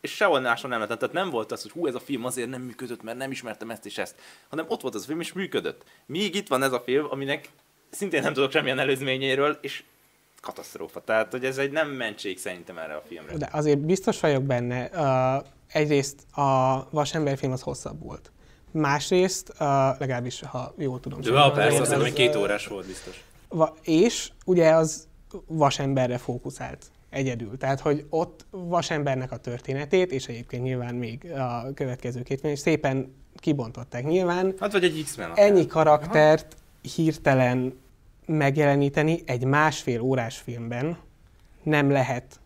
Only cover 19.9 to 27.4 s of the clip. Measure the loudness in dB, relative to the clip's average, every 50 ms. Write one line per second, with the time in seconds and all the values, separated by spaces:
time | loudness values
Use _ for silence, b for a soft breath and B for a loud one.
19.9 | 2 -2 -4 -4 -4 -4 -4 -6 -10 -10 -14 -10 -10 -10 -10 -10 -8 -6 -4 -4
20.9 | -4 -6 -10 -10 -10 -4 0 4 6 8 8 6 6 6 4 4 4 4 2 2
21.9 | 2 2 2 0 4 4 4 4 4 2 0 0 0 -2 -4 -8 -10 -10 -10 -10
22.9 | -14 -14 -14 -16 -18 -18 -20 -20 _ -20 -18 -8 0 0 0 0 0 -10 -2 2
23.9 | 4 6 6 4 2 -2 -8 -10 -14 -10 -2 2 4 6 6 8 6 6 4 2
24.9 | -2 -10 -14 -20 -20 -20 -20 -18 -18 -18 -12 -8 0 2 2 2 2 0 -2 0
25.9 | 2 2 0 0 -2 -4 -6 -6 -8 -8 -8 -12 -12 -10 -12 -12 -12 -16 -18 -20
26.9 | _ _ _ _ -6 -4 -4 -2 -4 -6